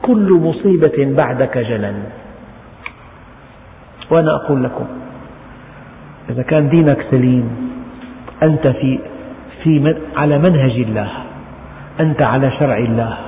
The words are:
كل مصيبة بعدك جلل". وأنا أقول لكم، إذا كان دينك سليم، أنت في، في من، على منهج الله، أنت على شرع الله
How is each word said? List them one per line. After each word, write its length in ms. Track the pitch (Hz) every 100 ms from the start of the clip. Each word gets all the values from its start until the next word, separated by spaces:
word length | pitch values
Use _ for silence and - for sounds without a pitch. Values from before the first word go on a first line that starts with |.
كل 400 | - 226 196 180
مصيبة 680 | 160 156 202 175 156 147 139 139
بعدك 400 | 135 127 127 127
جلل". 380 | 113 110 101 101 101 - - - - - - - - - - - - - - - - - - - -
وأنا 260 | 165 156 151
أقول 280 | - 143
لكم، 220 | 127 - - - - - - - - - - - - - - - -
إذا 140 | 123
كان 260 | 127 156 143
دينك 360 | 165 151 135 -
سليم، 600 | 131 127 127 117 117 - - - - - - - -
أنت 240 | 156 147 139
في، 320 | 123 135 131 - - - - - -
في 160 | 160 151
من، 160 | 143 160 - -
على 200 | 147 143
منهج 340 | 175 160 135
الله، 380 | 117 113 107 104 - - - - - - - - -
أنت 220 | 156 147
على 300 | 131 127 135
شرع 260 | - 147 110
الله 400 | 120 113 113 -